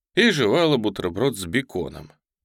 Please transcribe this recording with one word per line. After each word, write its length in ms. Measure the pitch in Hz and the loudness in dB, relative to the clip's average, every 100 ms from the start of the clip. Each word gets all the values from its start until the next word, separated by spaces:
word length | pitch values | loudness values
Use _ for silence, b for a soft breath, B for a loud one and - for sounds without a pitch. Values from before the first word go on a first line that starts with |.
| _ - | _ 2
и 140 | 233 | 2
жевала 480 | 165 107 139 165 139 | 4 2 2 2 2
бутерброд 580 | 107 98 90 87 135 110 | 0 -4 -6 0 -2 -2
с 100 | 92 | -4
беконом. 680 | 113 135 92 76 73 76 _ _ _ | -4 -4 -6 -6 -10 -18 _ _ _